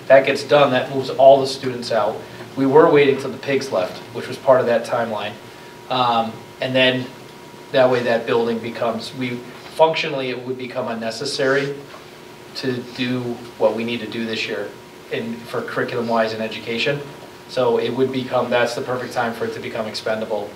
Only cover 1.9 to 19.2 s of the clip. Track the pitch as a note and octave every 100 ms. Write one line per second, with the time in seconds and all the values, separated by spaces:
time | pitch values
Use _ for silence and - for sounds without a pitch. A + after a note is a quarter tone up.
1.9 | A2+ G#2 - - - - - C3+ C#3+ E3
2.9 | D3 C3+ B2+ - A2 C#3 C3+ - G2 F#2
3.9 | - - - - - - B2+ A#2+ A#2 -
4.9 | A#2+ A2+ G#2 G#2+ - - - - - -
5.9 | B2+ B2 A#2 A2+ A2 - - C3 C3 B2+
6.9 | B2+ C3 - - - - - - C#3 B2+
7.9 | B2 A#2 A2+ C3+ A#2 A#2 A2+ A#2 A#2 A#2
8.9 | A2 - C3+ B2 A#2+ - - - - D#3+
9.9 | D#3 D#3+ C3+ B2+ B2+ B2 B2+ B2 B2+ A#2
10.9 | A2+ A2+ - G#2+ - C3 C#3 C#3+ - -
11.9 | - - - - - - - C3 B2 -
12.9 | - B2 B2+ A#2+ A#2 - - A2 A2 A#2
13.9 | A#2+ G#2 A#2 A2+ A2 - G#2 G2+ - -
14.9 | - - C3+ A2+ A#2 - A#2+ - - A#2+
15.9 | B2 A#2 A2+ A2+ A2 A2 - - A#2 C#3+
16.9 | C#3+ - - - - - - A#2+ A2+ A#2
17.9 | B2 C3 C3 B2+ B2 A#2 A#2+ A#2+ - G#2+
18.9 | B2 A2+ B2+